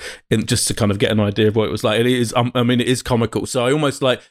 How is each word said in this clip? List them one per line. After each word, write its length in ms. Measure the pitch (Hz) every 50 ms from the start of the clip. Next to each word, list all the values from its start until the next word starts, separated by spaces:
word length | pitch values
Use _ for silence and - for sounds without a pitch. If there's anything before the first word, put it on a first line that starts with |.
| - - - - - -
in, 160 | 117 113 107
just 220 | - 120 113 - -
to 40 | -
kind 180 | - 117 101
of 60 | 101 104
get 120 | 123 -
an 80 | 107 107
idea 280 | 104 104 104 110 107 107
of 60 | 101
what 120 | 113 107 -
it 40 |
was 120 | - 104 -
like. 160 | 113 107 113
And 80 | 117 123
it 100 | 127 123
is, 160 | 120 110 -
um, 160 | 120 120 123 -
I 80 | 127 120
mean, 160 | 120 123 120
it 80 | 120 117
is 140 | 131 117 -
comical. 420 | - 127 113 117 110 - 110 104
So 200 | - - 131 120
I 60 | 127 143
almost, 280 | 156 151 139 - -
like, 200 | 143 127 123 - - _